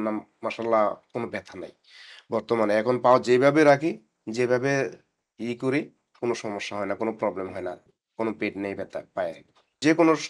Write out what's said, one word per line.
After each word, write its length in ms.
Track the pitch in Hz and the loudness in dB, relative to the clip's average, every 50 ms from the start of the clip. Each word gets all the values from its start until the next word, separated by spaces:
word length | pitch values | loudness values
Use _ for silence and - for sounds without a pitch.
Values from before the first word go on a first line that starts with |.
নাম-, 240 | 107 110 107 104 - - _ _ | -4 -4 -4 -6 -8 -12 _ _
মাশাআল্লাহ 420 | - 113 - - 113 117 113 110 107 101 - - _ _ | -8 -8 -6 -6 -2 0 2 2 2 2 -2 -6 _ _
কোনো 160 | - 123 117 104 | -8 -8 -6 -6
ব্যথা 280 | 98 101 95 - - 92 | -8 -10 -12 -12 -14 -16
নাই 120 | 82 82 - _ _ _ - - - - - - _ _ | -16 -16 -18 _ _ _ -20 -20 -20 -20 -20 -20 _ _
বর্তমানে। 420 | 120 110 107 - 120 117 110 101 104 | -6 -6 -2 0 0 2 2 2 2
এখন 220 | 110 110 123 127 123 | 2 2 0 0 2
পাও 180 | 120 123 127 127 | 4 4 4 4
যেভাবে 420 | 107 120 123 127 139 143 143 156 156 | 6 4 4 4 6 4 6 6 6
রাখি, 280 | 147 143 135 151 165 208 - - _ _ _ _ - | 6 6 6 4 -2 -6 -6 -12 _ _ _ _ -8
যেভাবে 440 | 113 117 123 120 123 123 123 139 139 139 135 90 - - _ _ _ _ _ _ _ - | -2 -2 0 2 0 0 0 0 0 0 -2 -4 -6 -12 _ _ _ _ _ _ _ -10
ই 120 | 113 120 120 | -8 -6 -6
করি, 260 | 117 - 131 135 147 226 - - _ _ _ _ | -4 -2 -2 -2 -2 -4 -6 -12 _ _ _ _
কোনো 180 | _ - 120 117 | _ -4 -4 -4
সমস্যা 380 | - - 110 104 101 - - 104 | -4 -6 -8 -8 -8 -8 -8 -8
হয় 100 | 101 101 | -6 -6
না, 100 | 98 98 | -6 -4
কোনো 160 | 95 110 110 110 | -4 -4 -4 -4
প্রবলেম 340 | 113 117 104 90 92 95 92 | -4 -4 -4 -4 -6 -8 -10
হয় 100 | 92 98 | -10 -10
না, 120 | 90 90 87 - _ _ _ _ _ _ _ - | -10 -10 -10 -12 _ _ _ _ _ _ _ -6
কোনো 120 | 113 110 104 | -4 -4 -4
পেট 200 | - 110 101 - 98 | -4 -6 -6 -4 -6
নেই 160 | 98 101 98 | -8 -8 -8
ব্যথা 240 | 95 95 - - 78 - - _ | -8 -10 -10 -12 -12 -14 -10 _
পায়ে। 200 | - 92 85 80 - - _ _ _ _ _ _ _ | -6 -6 -6 -6 -10 -18 _ _ _ _ _ _ _
যে 100 | - 151 160 | 0 2 4
কোনো 180 | 156 170 160 160 151 - - | 4 4 4 4 2 -2 0